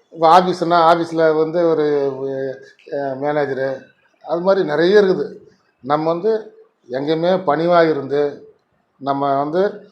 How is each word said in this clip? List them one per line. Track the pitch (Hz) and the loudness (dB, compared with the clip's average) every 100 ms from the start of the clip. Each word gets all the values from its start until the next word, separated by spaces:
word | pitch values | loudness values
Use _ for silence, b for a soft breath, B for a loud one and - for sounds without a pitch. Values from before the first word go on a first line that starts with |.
| _ | _
இப்ப | 160 160 175 | 0 4 6
ஆபீஸ்னா | 180 165 165 175 | 4 -2 0 4
ஆபீஸ்ல | 165 170 165 165 160 156 | 4 2 0 0 2 2
வந்து | 160 170 170 | 0 0 0
ஒரு, | 156 151 147 139 131 135 135 135 127 B B - | 2 0 0 -2 -4 -6 -6 -8 -10 B B -10
அஹ், | 143 139 131 | -8 -6 -4
மேனேஜரு, | 143 151 135 131 135 131 - _ _ _ | -4 -2 -2 -4 -4 -6 -14 _ _ _
அது | - 170 | -6 -2
மாதிரி | 185 196 156 | 0 0 0
நிறைய | 147 175 208 | 2 4 6
இருக்குது. | 190 156 139 - - _ _ _ | 4 2 -4 -10 -20 _ _ _
நம்ம | 127 151 160 | -4 -2 -2
வந்து | 170 208 220 214 - _ _ - | -2 -2 -4 -6 -20 _ _ -10
எங்கேயுமே | 123 143 160 170 185 185 | -6 -4 -2 0 0 0
பணிவா | 147 170 175 165 | 0 2 2 2
இருந்து | 139 135 139 147 - - _ _ _ _ - | 0 -2 -2 -2 -6 -20 _ _ _ _ -10
நம்ம | 135 139 139 139 | -6 -2 -2 -2
வந்து, | 147 175 202 202 - | -2 -2 -2 -4 -20